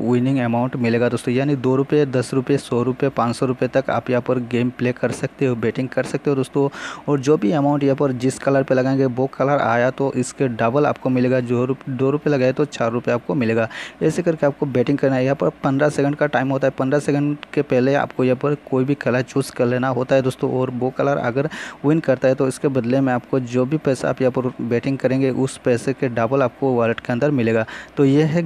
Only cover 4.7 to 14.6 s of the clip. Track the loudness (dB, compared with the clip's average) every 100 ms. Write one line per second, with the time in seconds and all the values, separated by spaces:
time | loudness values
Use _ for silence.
4.7 | -2 -4 -2 -4 -4 -8 -2 -2 0 -2
5.7 | -2 -4 -4 -4 -4 -2 0 0 0 -2
6.7 | -2 -12 -10 -2 0 2 2 2 2 2
7.7 | 2 2 2 0 2 -2 0 0 0 2
8.7 | 2 2 2 0 0 -4 -2 0 2 2
9.7 | 2 2 0 -2 -2 -4 -2 -2 0 0
10.7 | 2 2 0 0 2 2 2 2 0 0
11.7 | -2 -6 -2 0 0 0 2 2 0 -2
12.7 | 0 -2 0 -2 -2 -2 0 2 0 -2
13.7 | -6 -14 -2 0 0 -2 0 0 0